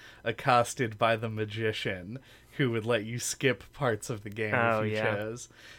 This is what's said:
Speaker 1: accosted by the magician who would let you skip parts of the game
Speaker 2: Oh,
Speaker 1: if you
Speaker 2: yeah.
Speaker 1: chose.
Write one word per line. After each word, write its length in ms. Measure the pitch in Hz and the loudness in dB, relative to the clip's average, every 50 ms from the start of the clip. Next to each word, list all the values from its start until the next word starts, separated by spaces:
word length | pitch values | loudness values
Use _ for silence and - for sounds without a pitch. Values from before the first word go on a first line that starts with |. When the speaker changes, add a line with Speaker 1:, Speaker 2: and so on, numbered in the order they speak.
| - - - - - | -18 -20 -16 -8 -4
Speaker 1:
accosted 760 | 117 110 - - 139 123 120 120 - - - 131 113 107 104 | -4 -4 -2 2 4 6 6 6 4 0 -2 -2 -2 0 2
by 160 | 120 113 113 | 2 2 2
the 140 | 110 113 113 | 2 0 -4
magician 920 | 110 107 110 107 104 110 113 110 107 - - 123 98 92 87 92 117 120 - - - - - - - | -2 -4 -4 -4 -4 -2 -2 -2 -2 -2 -4 -4 -4 -6 -8 -10 -12 -14 -14 -18 -20 -20 -20 -10 -2
who 160 | - 147 123 117 | 0 0 0 0
would 120 | 117 104 | 0 0
let 200 | 113 120 110 104 | 2 0 0 0
you 160 | 110 117 123 | -2 -6 -4
skip 420 | - - - - - 131 123 - - - - | -4 -4 -4 0 2 0 0 0 -4 -16 -6
parts 380 | - - 117 110 107 - - | -2 0 0 0 0 -2 -6
of 140 | 127 107 104 | -8 -6 -8
the 60 | 113 | -8
game 220 | 101 110 110 107 107 | -6 -4 -2 0 2
Speaker 2:
Oh, 280 | 123 117 117 113 110 | 4 4 4 4 4
Speaker 1:
if 60 | 107 107 | 2 2
you 60 | 107 | 0
Speaker 2:
yeah. 180 | 107 110 110 107 | 2 0 0 0
Speaker 1:
chose. 340 | 101 107 110 117 120 - - - - - - - | 0 -4 -6 -6 -8 -12 -16 -18 -20 -20 -20 -20